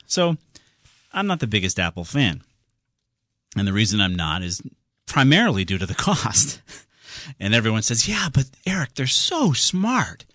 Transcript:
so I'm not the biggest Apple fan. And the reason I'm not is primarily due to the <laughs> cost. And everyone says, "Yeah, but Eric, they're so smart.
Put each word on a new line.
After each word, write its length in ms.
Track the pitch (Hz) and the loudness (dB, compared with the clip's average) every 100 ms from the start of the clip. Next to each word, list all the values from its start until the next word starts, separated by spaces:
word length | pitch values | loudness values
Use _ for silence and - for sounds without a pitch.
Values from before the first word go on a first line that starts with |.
| - | -4
so 300 | - 175 160 _ - _ _ _ _ _ | 0 2 0 _ -20 _ _ _ _ _
I'm 140 | 185 202 | -4 -2
not 120 | 175 | -2
the 60 | 117 | 0
biggest 340 | 104 90 90 | 0 0 0
Apple 240 | 87 90 | -2 -4
fan. 380 | 85 143 120 71 - _ _ _ _ _ _ _ _ _ _ - | -4 0 0 0 -8 _ _ _ _ _ _ _ _ _ _ -2
And 120 | 98 | 0
the 60 | |
reason 280 | 98 107 104 | 2 2 2
I'm 140 | 95 90 | 0 0
not 260 | 82 82 | -2 -4
is 180 | 90 85 - - _ _ - | -6 -8 -12 -20 _ _ -4
primarily 600 | - 135 160 226 101 92 | 2 6 6 4 2 0
due 120 | 95 | -2
to 80 | 92 | -4
the 80 | - | -2
<laughs> 0 | |
cost. 680 | - 180 117 - 143 - - - - _ - - - 135 | 0 0 0 0 0 -4 -16 -20 -20 _ -20 -16 -16 -6
And 140 | 98 | 0
everyone 280 | 117 110 110 | 2 2 0
says, 240 | - 117 147 | 0 -2 -2
"Yeah, 220 | 208 190 | -2 0
but 140 | 139 131 - - | 0 0 -4 -4
Eric, 300 | 190 143 - | -2 -4 -4
they're 120 | 127 | -2
so 460 | - - 349 240 | 0 0 2 2
smart. 720 | 123 - 180 208 247 - - - | 2 0 0 0 0 -2 -6 -20